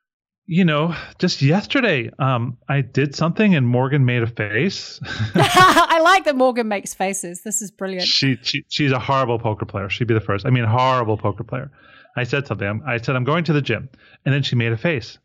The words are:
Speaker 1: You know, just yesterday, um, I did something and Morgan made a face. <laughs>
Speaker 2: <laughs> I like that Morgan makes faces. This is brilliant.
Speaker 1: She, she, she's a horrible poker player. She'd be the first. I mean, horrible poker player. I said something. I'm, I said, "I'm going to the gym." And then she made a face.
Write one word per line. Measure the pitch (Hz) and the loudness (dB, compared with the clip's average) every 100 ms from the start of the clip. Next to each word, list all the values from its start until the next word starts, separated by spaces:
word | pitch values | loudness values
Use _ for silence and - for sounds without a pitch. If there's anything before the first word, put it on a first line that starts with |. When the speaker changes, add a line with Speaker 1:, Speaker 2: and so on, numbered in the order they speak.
| _ _ _ _ - | _ _ _ _ -4
Speaker 1:
You | 170 | 0
know, | 180 151 165 156 - - | 2 2 0 -4 -12 -4
just | 190 - | -4 2
yesterday, | 139 180 - 285 233 147 113 - | 2 2 0 0 0 0 -2 -2
um, | 131 127 117 120 - | 0 0 -2 -6 -4
I | 143 | -2
did | 135 - 147 | -2 -2 -2
something | - 160 165 214 | 0 -2 2 4
and | 165 120 | 4 4
Morgan | 123 131 143 | 2 2 2
made | 127 123 | 2 2
a | 113 | -2
face. | - 107 104 180 - - - | -2 -4 -2 -2 -4 -12 -14
<laughs> | - - | -10 -6
Speaker 2:
<laughs> | - | -2
I | - - - 370 311 349 330 | 0 4 6 6 6 4 4
like | 330 381 | 4 4
that | 311 269 | 2 2
Morgan | 254 247 226 | 2 0 -2
makes | 202 - | -4 -6
faces. | - 190 196 175 175 | -6 -4 -4 -8 -12
This | 220 208 | -8 -8
is | 202 | -8
brilliant. | - 190 185 180 | -8 -8 -4 -2
Speaker 1:
She, | - 139 127 | 0 0 0
she, | - 143 - | -4 -8 -6
she's | - 147 | -2 0
a | 131 | 0
horrible | - 135 127 117 | 0 0 2 0
poker | 113 104 | -2 -4
player. | - 101 95 | -6 -6 -6
She'd | - 117 | -4 0
be | |
the | 113 | 0
first. | - 98 | 0 -2
I | 107 | 0
mean, | 127 | 0
horrible | 113 120 131 131 113 107 | 2 2 2 2 0 -2
poker | - - | -2 -6
player. | 117 131 143 - - - _ - | -6 -10 -10 -16 -20 -20 _ -6
I | |
said | 123 143 139 | -4 -4 -4
something. | 101 98 | -4 -4
I'm, | 107 | -6
I | 147 117 | -4 -4
said, | 117 | -2
"I'm | 127 | -2
going | 123 160 | 0 0
to | 165 | 0
the | 147 | 0
gym." | 139 107 - - _ _ | 0 -4 -6 -18 _ _
And | - | -2
then | 139 | 0
she | 135 123 | 0 0
made | 117 | 0
a | 113 | 0
face. | 170 147 110 - | -2 -2 -6 -16